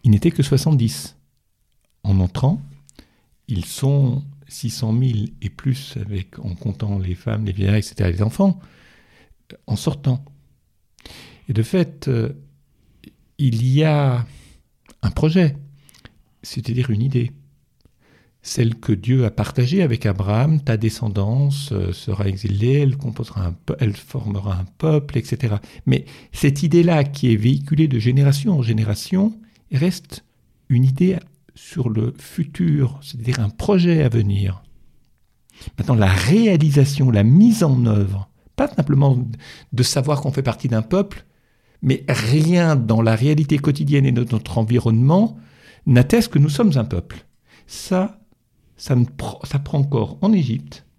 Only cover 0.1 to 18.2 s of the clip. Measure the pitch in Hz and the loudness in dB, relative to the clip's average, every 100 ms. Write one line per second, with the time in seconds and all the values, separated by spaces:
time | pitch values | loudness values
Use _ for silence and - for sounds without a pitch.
0.1 | 104 170 160 139 139 160 147 113 - - | 4 2 0 0 0 2 0 0 -4 -14
1.1 | _ _ _ _ _ _ _ _ _ 101 | _ _ _ _ _ _ _ _ _ 0
2.1 | 98 90 - 131 196 - - _ - _ | 0 0 0 -2 -2 -8 -20 _ -20 _
3.1 | _ _ _ - 107 85 - 135 143 135 | _ _ _ -8 -6 -6 -4 0 2 0
4.1 | 131 - - - - 117 - 113 113 131 | -2 -8 -20 -20 -10 -10 -6 -2 0 0
5.1 | 107 101 - 98 - 135 127 139 - 98 | -2 -6 -8 -12 -6 -4 -4 -8 -12 -8
6.1 | 98 95 - - 87 104 98 104 98 92 | -8 -10 -12 -10 -8 -8 -6 -6 -4 -4
7.1 | 90 - 107 107 95 98 104 - - 92 | -6 -6 -4 -4 -2 0 0 -2 -4 -2
8.1 | 87 104 - 190 180 - _ _ _ _ | 0 -2 2 0 0 -10 _ _ _ _
9.1 | _ _ _ _ - - 104 - 139 135 | _ _ _ _ -20 -8 -4 -4 -2 -2
10.1 | 127 - _ _ _ _ _ _ _ - | -4 -8 _ _ _ _ _ _ _ -20
11.1 | - - - - 110 113 190 170 - - | -20 -20 -20 -4 -4 0 0 -2 -4 -4
12.1 | 120 117 - - _ _ _ _ _ - | -2 -2 -8 -20 _ _ _ _ _ -20
13.1 | _ _ - 139 113 127 135 156 147 139 | _ _ -2 0 0 0 2 2 2 0
14.1 | 123 117 - - - _ _ _ _ - | 0 -4 -12 -20 -20 _ _ _ _ -6
15.1 | - 156 175 160 139 - - _ _ - | 0 0 2 2 -2 -16 -20 _ _ -20
16.1 | _ _ _ - - 107 117 123 104 131 | _ _ _ -12 -10 -4 -4 -2 0 0
17.1 | 127 117 - _ _ _ _ _ _ _ | 0 -4 -8 _ _ _ _ _ _ _
18.1 | _ | _